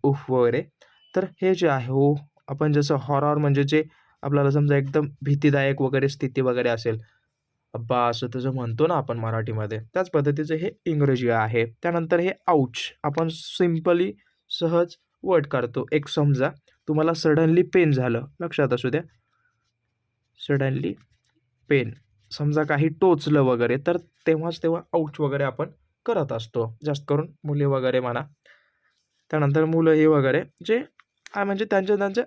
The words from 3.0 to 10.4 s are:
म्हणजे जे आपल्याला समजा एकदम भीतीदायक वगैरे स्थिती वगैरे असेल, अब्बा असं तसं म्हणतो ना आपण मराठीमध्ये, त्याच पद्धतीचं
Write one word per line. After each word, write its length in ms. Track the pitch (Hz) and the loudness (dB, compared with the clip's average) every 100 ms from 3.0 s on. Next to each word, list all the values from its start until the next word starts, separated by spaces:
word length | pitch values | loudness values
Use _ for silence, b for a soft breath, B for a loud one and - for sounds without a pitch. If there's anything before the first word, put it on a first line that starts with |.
| 120 139 147 | 0 0 0
म्हणजे 300 | 147 147 139 | 0 2 2
जे 200 | 139 156 156 b b b | 2 0 0 b b b
आपल्याला 280 | 147 143 139 | -2 2 2
समजा 260 | 147 147 143 | 2 2 2
एकदम 320 | 135 151 147 - | 0 -2 -4 -6
भीतीदायक 600 | 139 143 147 139 135 139 | -2 2 2 2 0 0
वगैरे 260 | 135 135 139 | 0 0 -2
स्थिती 320 | 143 131 135 | -2 -6 -2
वगैरे 280 | 127 123 123 | 0 0 0
असेल, 320 | 113 117 113 b b b _ _ _ _ | -2 -2 -6 b b b _ _ _ _
अब्बा 340 | 123 117 123 120 | -12 -4 0 0
असं 180 | 113 127 127 | -2 -6 -6
तसं 180 | 131 | -6
म्हणतो 320 | 131 117 113 160 | -4 -6 -2 0
ना 80 | |
आपण 240 | 160 143 113 | 0 -2 -6
मराठीमध्ये, 600 | 110 113 113 110 104 107 110 | -4 -4 -4 -6 -6 -8 -6
त्याच 160 | - - | -6 -2
पद्धतीचं 440 | 156 143 147 | 0 0 -2